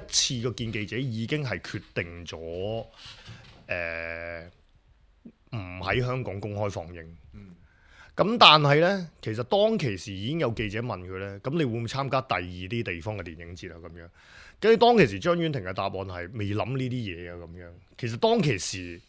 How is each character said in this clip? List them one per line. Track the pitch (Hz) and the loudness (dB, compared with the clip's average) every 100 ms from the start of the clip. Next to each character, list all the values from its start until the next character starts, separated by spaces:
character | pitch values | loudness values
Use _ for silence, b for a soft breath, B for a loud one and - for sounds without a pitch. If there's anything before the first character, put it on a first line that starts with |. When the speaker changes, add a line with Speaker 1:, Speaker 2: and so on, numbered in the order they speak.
| 196 | 2
Speaker 1:
次 | - - 127 120 | 0 0 0 -4
嘅 | 107 | -4
見 | 113 | -6
記 | 107 104 | -4 -4
者 | 107 | -4
已 | 135 110 113 | -4 -4 -2
經 | 151 | -2
係 | 135 95 | -2 -6
決 | - 107 - | -6 -10 -8
定 | - 87 85 85 | -6 -6 -8 -12
咗， | 82 82 87 98 113 107 B B B B B B B - | -10 -8 -6 -4 -4 -8 B B B B B B B -6
呃， | 90 85 82 82 82 85 85 85 - _ _ _ _ _ _ - - - | -4 -4 -6 -6 -8 -8 -10 -12 -20 _ _ _ _ _ _ -20 -20 -12
唔 | 120 90 90 | -10 -8 -6
喺 | 90 107 | 0 0
香 | 123 127 | 2 -2
港 | 123 98 | -4 -6
公 | 107 | -4
開 | 101 104 | -2 -2
放 | 95 82 | -4 -8
映。 | 87 82 82 - | -12 -14 -18 -20
Speaker 2:
嗯。 | 104 98 87 b b b b b - | -18 -18 -20 b b b b b 2
Speaker 1:
噉 | 180 233 | 4 8
但 | 208 156 | 10 10
係 | 147 143 | 8 6
呢， | 170 196 170 - | 6 2 -2 -10
其 | - | -6
實 | 110 | -4
當 | 120 202 214 226 | 2 4 4 4
其 | 139 95 | 0 -2
時 | - | -6
已 | 95 104 | -6 -4
經 | 160 | 0
有 | 139 | 0
記 | 110 107 | 0 -2
者 | 104 | -2
問 | 120 95 90 | -4 -6 -6
佢 | 95 | -8
呢， | 98 101 | -8 -6
「噉 | 131 | -4
你 | 165 | 0
會 | 143 | 0
唔 | 113 | 0
會 | 117 | -4
參 | 131 139 | -4 0
加 | 135 | 0
第 | - 92 | 0 -2
二 | |
啲 | 90 90 92 117 | -2 -8 -4 -4
地 | 110 87 | -2 -4
方 | 82 104 | -6 -6
嘅 | |
電 | 85 82 | -8 -10
影 | 85 90 | -14 -12
節 | 95 | -12
啊？」 | 82 | -12
噉 | 82 | -16
樣， | 85 85 _ B B B B | -16 -18 _ B B B B
跟 | 202 | 6
住 | 226 233 | 8 8
當 | 240 | 8
其 | 143 | 6
時 | 98 | 4
張 | 175 175 | 0 2
婉 | 165 | 0
婷 | 135 | -2
嘅 | 90 | -4
答 | 95 | -4
案 | 98 | -2
係： | 95 95 90 87 110 | -4 -6 -8 -8 -4
「未 | 101 | -2
諗 | 104 98 131 | -2 -2 -2
呢 | 131 | -4
啲 | |
嘢 | 123 107 85 87 | -4 -6 -8 -10
啊。」 | 87 | -12
噉 | 85 85 | -14 -16
樣， | 87 87 _ - | -16 -20 _ -8
其 | 120 | -6
實 | 117 | 0
當 | 226 233 | 2 4
其 | 151 101 | 2 0
時 | - 98 90 85 | -2 -8 -8 -12